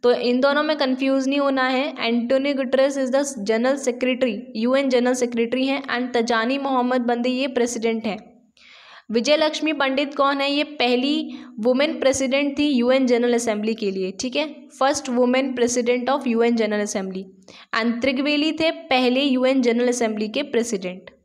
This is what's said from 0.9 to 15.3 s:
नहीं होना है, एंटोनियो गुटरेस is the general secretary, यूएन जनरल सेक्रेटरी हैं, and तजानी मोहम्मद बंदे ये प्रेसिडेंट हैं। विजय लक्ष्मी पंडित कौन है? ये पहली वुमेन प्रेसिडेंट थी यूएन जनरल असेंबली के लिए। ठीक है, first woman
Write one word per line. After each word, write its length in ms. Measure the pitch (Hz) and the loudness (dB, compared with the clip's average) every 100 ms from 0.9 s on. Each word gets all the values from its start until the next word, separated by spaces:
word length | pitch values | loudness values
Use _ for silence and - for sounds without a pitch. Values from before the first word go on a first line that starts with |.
| 254 269 269 269 | 0 2 2 0
नहीं 120 | 277 | 0
होना 240 | 277 269 262 | 0 2 0
है, 260 | 254 294 311 | 0 -2 -4
एंटोनियो 560 | 233 233 240 269 277 269 | -2 0 2 0 0 -2
गुटरेस 420 | 254 254 269 277 | 0 2 2 2
is 140 | 262 262 | 0 0
the 80 | 285 - 202 | -2 -6 -2
general 300 | 220 254 277 | 0 2 0
secretary, 520 | 269 240 254 254 254 202 - 220 | -2 -2 -2 0 0 -2 -8 -4
यूएन 340 | 233 262 277 | 0 2 2
जनरल 240 | 247 240 | 2 2
सेक्रेटरी 520 | 254 240 240 233 254 262 | 0 -2 0 0 0 0
हैं, 140 | 277 269 | -2 -4
and 260 | 240 254 | -4 -2
तजानी 440 | 247 233 226 226 277 | -2 0 0 0 -2
मोहम्मद 440 | 277 262 247 254 | 0 0 2 0
बंदे 280 | 240 240 240 | 0 0 -2
ये 180 | 254 277 | -2 -2
प्रेसिडेंट 580 | 262 247 247 226 226 220 | 0 -2 0 -2 -2 -4
हैं। 140 | 180 - - _ _ - - - - _ | -8 -12 -20 _ _ -20 -20 -20 -20 _
विजय 260 | 226 240 302 | -2 2 2
लक्ष्मी 360 | 302 302 302 | 2 0 -2
पंडित 420 | 302 269 262 285 285 | 0 0 0 -2 0
कौन 260 | 277 277 | 0 2
है? 100 | 277 | 0
ये 120 | 285 | -2
पहली 760 | 294 - 247 247 269 311 - - - - | -4 -2 0 2 0 -2 -4 -12 -16 -4
वुमेन 400 | 226 254 302 254 | 0 2 0 2
प्रेसिडेंट 580 | 269 262 269 269 285 277 | 0 2 0 0 0 0
थी 80 | 294 | 2
यूएन 380 | 262 240 262 254 | 2 4 4 4
जनरल 260 | 240 240 | 2 2
असेंबली 400 | 240 233 208 214 | 0 0 -2 -2
के 180 | 226 202 | -2 -4
लिए। 200 | 190 185 190 | -2 -6 -6
ठीक 140 | 254 277 | -6 -4
है, 120 | 302 294 - - | -4 -8 -20 0
first 280 | 262 294 - | 0 0 -2
woman 440 | 240 247 | 0 2